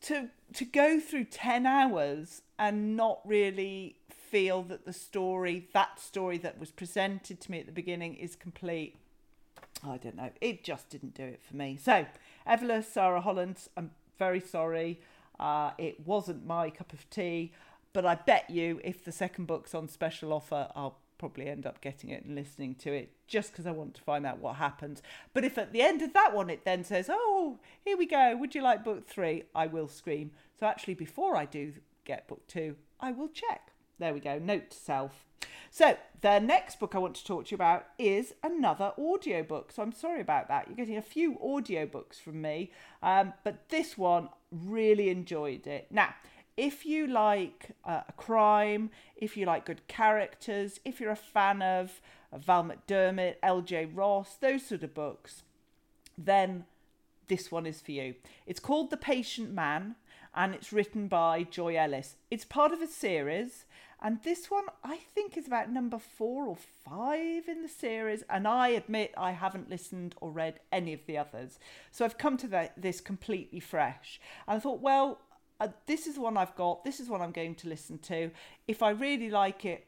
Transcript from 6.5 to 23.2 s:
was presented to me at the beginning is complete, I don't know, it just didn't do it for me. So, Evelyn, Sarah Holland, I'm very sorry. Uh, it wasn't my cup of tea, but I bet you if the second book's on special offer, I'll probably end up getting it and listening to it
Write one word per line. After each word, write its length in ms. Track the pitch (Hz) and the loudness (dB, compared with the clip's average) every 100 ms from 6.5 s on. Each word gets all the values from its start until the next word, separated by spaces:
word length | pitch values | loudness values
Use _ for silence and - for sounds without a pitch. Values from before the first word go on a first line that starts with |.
| - | -10
was 120 | 156 | -14
presented 680 | - 180 208 196 196 - 180 | -12 -4 0 0 -2 -10 -14
to 80 | - | -10
me 100 | 170 | -10
at 60 | - | -8
the 60 | |
beginning 420 | 160 175 175 170 | -8 -6 -6 -6
is 200 | - 175 | -8 -12
complete, 640 | - 180 - 175 170 151 - _ _ _ _ _ - - - 143 | -12 -16 -10 -4 -4 -6 -12 _ _ _ _ _ -20 -18 -14 -10
I 120 | 127 | -10
don't 180 | 120 - | -10 -10
know, 140 | 127 - | -10 -4
it 240 | 233 180 | -4 -4
just 240 | - 139 - | -8 -10 -10
didn't 260 | 139 135 | -14 -14
do 100 | - | -12
it 180 | 131 123 | -12 -14
for 140 | - 139 | -14 -10
me. 220 | 139 135 | -8 -2
So, 260 | - 180 147 - - - - | 4 4 4 -8 -20 -10 2
Evelyn, 360 | 226 240 220 | 2 2 0
Sarah 380 | 220 214 185 180 | 0 2 4 4
Holland, 380 | 185 190 180 185 - - | 2 -2 -2 -6 -14 -10
I'm 140 | 165 - _ - | -10 -12 _ -2
very 220 | 190 185 | 0 0
sorry. 600 | 185 170 160 165 165 170 - - _ - | -2 -2 -2 -2 -2 -6 -14 -20 _ -6
Uh, 340 | 147 151 147 - | -2 0 0 -4
it 280 | 160 - 151 | -6 -6 -2
wasn't 400 | 208 180 160 113 | -2 -2 -6 -4
my 240 | 165 160 | -2 -2
cup 220 | 156 - | -6 -14
of 160 | 151 - | -18 -12
tea, 420 | - 175 170 165 - - - _ | -6 -4 -4 -6 -10 -20 -20 _
but 140 | 190 180 | 0 2
I 80 | |
bet 340 | 170 - 202 - | 4 6 6 4
you 320 | 170 170 165 | -2 -2 -2
if 220 | - 185 | -6 -8
the 80 | - | -10
second 340 | - 180 - 165 | -6 -6 -4 -4
book's 280 | 160 - | -6 -6
on 140 | 165 160 | -10 -10
special 440 | - 160 160 156 | -4 -4 -4 -4
offer, 380 | 151 147 147 139 | -4 -2 -4 -4
I'll 240 | - 139 135 _ - | -6 -8 -10 _ -12
probably 300 | 160 - 139 | -12 -10 -10
end 160 | 143 | -8
up 160 | 139 - | -10 -10
getting 300 | 139 139 - | -12 -10 -12
it 140 | - | -12
and 100 | - | -10
listening 400 | 143 143 - 135 | -10 -10 -10 -10
to 180 | 127 151 | -8 -6
it 180 | 143 120 _ | -6 -6 _